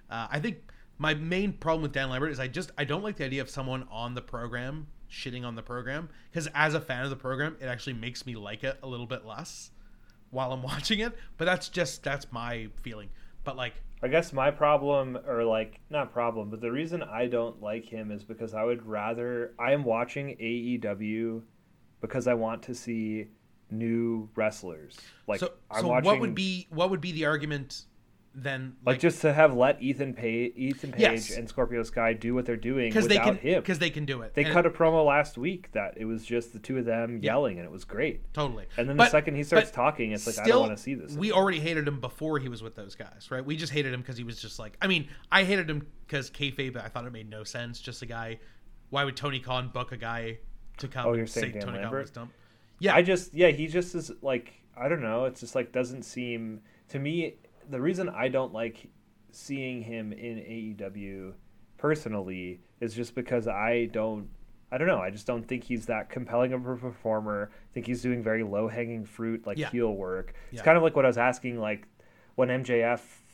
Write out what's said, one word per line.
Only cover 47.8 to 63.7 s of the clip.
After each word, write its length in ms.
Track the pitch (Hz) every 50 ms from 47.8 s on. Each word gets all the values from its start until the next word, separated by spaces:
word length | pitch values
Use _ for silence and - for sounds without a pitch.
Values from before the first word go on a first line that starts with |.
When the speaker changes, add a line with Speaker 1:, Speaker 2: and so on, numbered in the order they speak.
Speaker 1:
Just 220 | - 131 117 -
a 40 | 127
guy, 320 | 117 117 113 113 113 117 117 - - - - - - - - - -
why 140 | 135 139 143
would 120 | 139 131
Tony 240 | - 139 143 135 127
Khan 280 | - 127 127 127 127 117
book 220 | - 123 123 123
a 60 | 127
guy 420 | 117 117 113 117 117 113 113 113 - - - - - - - -
to 100 | - -
come 200 | 131 - 131 120 117
Speaker 2:
Oh, 40 |
you're 100 | 120 113
Speaker 1:
and 60 | 113 110
Speaker 2:
saying 160 | - 120 117
Speaker 1:
say 60 | 123 113 104
Speaker 2:
Dan 40 |
Speaker 1:
Tony 100 | 101 98 98 98
Khan 40 | 101
Speaker 2:
Lambert? 180 | 113 127 135
Speaker 1:
was 80 | 139 -
dumb? 200 | - 117 120 - - - - - - _ - - - -
Yeah. 160 | 170 196 160
Speaker 2:
I 80 | 147
just, 320 | 180 185 190 175 180 - -
yeah, 140 | 151 175 170
he 180 | 147 143 156
just 300 | 160 156 180 175 175 -
is, 160 | 170 147 - - -
like, 400 | - 135 131 120 - - - - _ _ -
I 120 | - - 139
don't 140 | - 151
know. 220 | 123 110 110 120 131
It's 160 | 131 127 -
just, 160 | - - -
like, 160 | 131 120 -
doesn't 320 | - 127 127 120 127 135 110
seem, 560 | - - 127 123 120 117 113 113 110 110 104 - - - _ _ -
to 100 | - 139
me, 340 | 139 147 160 170 165 135 - - - - - - - -
the 120 | 139 127
reason 260 | 127 165 190 180 185 170
I 200 | - 104 123 131
don't 260 | 127 131 131 113 110
like 340 | 110 117 117 113 - - - - _ _ _ _ _ _ _
seeing 520 | - - - - 139 139 131 131 127 120
him 280 | 110 117 117 113 110 107
in 260 | 104 - 113 120 113 113
A 40 | - -
E 220 | 113 113 110 110 104
W 600 | 101 101 98 98 104 101 98 98 95 95 95 95 - - - - - - - -
personally 840 | - - 147 156 151 - 113 107 101 95 92 92 92 90 90 90 - - _ _ -
is 140 | 120 113 104
just 200 | 117 120 - -
because 320 | 131 120 - 127 120 107
I 400 | 113 101 98 107 113